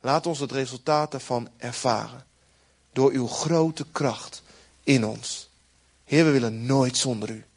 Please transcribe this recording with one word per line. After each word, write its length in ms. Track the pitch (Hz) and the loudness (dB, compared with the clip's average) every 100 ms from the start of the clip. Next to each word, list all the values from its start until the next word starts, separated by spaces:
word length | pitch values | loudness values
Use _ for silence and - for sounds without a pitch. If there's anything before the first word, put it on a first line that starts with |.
Laat 240 | 123 151 170 | 2 2 2
ons 140 | 147 | -4
het 120 | 139 | -4
resultaat 600 | 135 131 127 - 151 151 | -4 -4 -6 0 2 0
daarvan 380 | 135 - 123 117 _ | -6 -4 -4 -4 _
ervaren. 680 | 120 117 131 110 110 127 - _ _ _ _ _ _ | -10 -2 0 0 -2 -12 -20 _ _ _ _ _ _
Door 180 | - 135 | 2 4
uw 160 | 131 117 | 4 -4
grote 580 | - 156 165 160 156 143 | -4 0 2 2 -2 -8
kracht 500 | - 143 104 - - _ - - _ | -2 -2 -4 -10 -18 _ -20 -20 _
in 220 | - 135 107 | 2 2 2
ons. 440 | 110 - - - _ _ _ _ _ | -4 -10 -10 -14 _ _ _ _ _
Heer, 220 | _ 143 160 | _ 4 6
we 60 | |
willen 340 | 139 117 113 120 | 4 2 -4 0
nooit 320 | 135 127 127 | 2 2 0
zonder 320 | 135 113 107 | -2 -2 -6
u. 160 | 110 - | -10 -16